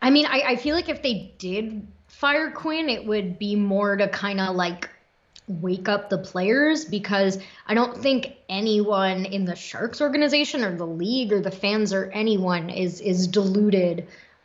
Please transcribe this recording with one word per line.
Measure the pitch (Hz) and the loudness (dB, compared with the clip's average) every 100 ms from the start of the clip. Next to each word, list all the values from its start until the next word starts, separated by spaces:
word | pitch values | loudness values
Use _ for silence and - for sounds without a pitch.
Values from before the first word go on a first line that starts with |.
I | 254 | 4
mean, | 285 302 | 4 4
I, | 269 | 0
I | 285 247 | 0 0
feel | 302 330 | 0 -2
like | 349 | -2
if | 294 | -2
they | 277 202 - - | -2 -2 -6 -10
did | 185 190 220 214 - - _ | -6 -4 -6 -8 -14 -20 _
fire | - 277 294 311 | -2 2 2 0
Quinn, | - 320 311 320 | -4 -4 -2 -2
it | 226 214 | -2 -2
would | 214 185 180 | -2 -2 -4
be | 208 208 | -2 0
more | 202 196 202 196 | 2 2 2 2
to | 196 | 0
kinda, | 196 202 196 190 | 0 -2 -2 0
like, | 185 175 175 - - _ _ _ - - | 0 -2 -4 -12 -16 _ _ _ -20 -10
wake | 175 180 185 190 | -6 -2 -2 0
up | 202 - | -2 -2
the | 190 | -4
players, | - 180 190 262 302 311 - | -4 -4 2 4 4 2 -2
because | 208 190 202 196 190 - - - | -6 0 2 2 0 -8 -14 -2
I | |
don't | 226 240 240 | 2 2 0
think | 277 262 - - - | 0 0 -2 -12 -8
anyone | 190 220 214 208 202 190 190 190 | -2 2 2 2 2 2 0 -2
in | 196 180 | -2 -4
the | 175 | -4
Sharks | - - 226 - | -10 -6 -6 0
organization | 294 294 294 294 294 294 | 0 2 2 2 0 -2
or | 208 175 | -2 -2
the | 165 | -6
league | 165 185 254 233 | -4 -2 0 0
or | 202 | 0
the | 190 | 0
fans | 190 202 214 208 | -2 0 0 0
or | 196 190 | 0 -2
anyone | 202 220 208 180 175 170 | -2 0 2 2 0 -2
is, | - 180 180 | -4 -4 -2
is | 202 180 180 | 0 0 2
deluded | 208 196 190 208 196 175 170 - - - _ | 2 2 4 4 4 2 0 -8 -16 -20 _